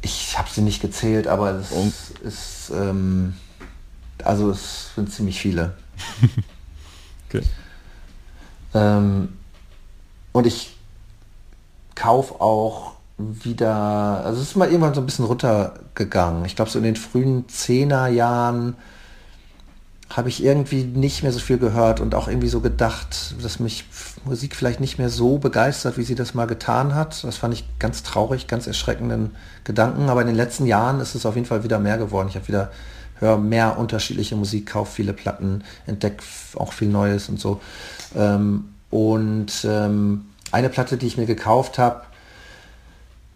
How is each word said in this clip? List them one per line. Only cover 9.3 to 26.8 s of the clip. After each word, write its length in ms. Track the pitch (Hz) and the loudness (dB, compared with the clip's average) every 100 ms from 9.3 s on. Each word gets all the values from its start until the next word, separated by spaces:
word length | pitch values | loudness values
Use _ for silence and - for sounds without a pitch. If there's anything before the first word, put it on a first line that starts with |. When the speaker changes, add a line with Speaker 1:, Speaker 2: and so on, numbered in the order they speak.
| - - - - - - - - - - | -6 -20 -20 -20 -20 -20 -20 -20 -20 -2
Speaker 1:
und 120 | 120 120 | 2 2
ich 300 | - - - - - - - - - - - - - - - | 0 -10 -18 -20 -20 -20 -20 -20 -20 -20 -20 -20 -20 -20 -2
kauf 460 | 117 127 - - | 4 4 2 0
auch 520 | 104 110 110 - - - - - | 2 4 2 -2 -14 -18 -20 -10
wieder, 1080 | 107 110 120 117 113 107 104 104 104 101 90 | -8 -6 -6 0 2 2 2 2 2 0 -2
also 160 | 117 | -4
es 80 | 139 | -2
ist 60 | 196 | 2
mal 100 | 175 | 4
irgendwann 260 | 170 160 | 6 4
so 60 | 143 | 2
ein 60 | 127 | -2
bisschen 180 | - | 0
runtergegangen. 1200 | 113 123 131 107 95 - - - 101 98 87 85 | 0 2 4 4 2 -4 -16 -6 0 2 2 0
Ich 140 | 87 - | -4 -2
glaub, 100 | 110 | -2
so 100 | 117 | 2
in 60 | |
den 140 | 110 110 | 2 0
frühen 500 | - 123 131 131 123 | 0 0 2 0 -2
zehner 600 | - - 123 143 135 131 | -8 0 2 4 4 4
Jahren 680 | 120 120 120 120 120 120 120 - - - - - - - - - - - - - | 4 4 4 2 0 -4 -6 -14 -20 -20 -20 -20 -20 -20 -20 -20 -20 -20 -20 -8
hab 180 | - 123 | -4 -2
ich 160 | - | 2
irgendwie 400 | 135 143 139 135 | 4 4 2 -2
nicht 400 | 127 123 135 - | 0 0 0 2
mehr 80 | 147 | -2
so 80 | 123 | -2
viel 180 | - 123 | 0 2
gehört 440 | 120 110 113 110 | 4 4 4 4
und 120 | 110 | 2
auch 140 | - - | -2 0
irgendwie 220 | 120 123 | 0 0
so 100 | 117 | 0
gedacht, 760 | 120 117 113 - - - - 120 | 0 2 0 0 -8 -10 -8 -8
dass 200 | 120 - | -8 -4
mich 240 | 117 - - | -4 -6 -14
F-, 260 | - - - 135 | -16 -16 -12 -6
Musik 280 | 120 139 - | -4 -6 -2
vielleicht 240 | 127 120 | -2 0
nicht 160 | 135 - | -4 -2
mehr 120 | 123 | -2
so 280 | 117 120 143 | 4 4 4
begeistert, 600 | 139 113 123 139 131 123 | 2 4 2 2 -4 -2
wie 60 | |
sie 120 | 120 123 | -4 -2
das 180 | 120 | -2
mal 140 | 127 117 | -2 -2
getan 480 | 117 - 117 | -2 0 2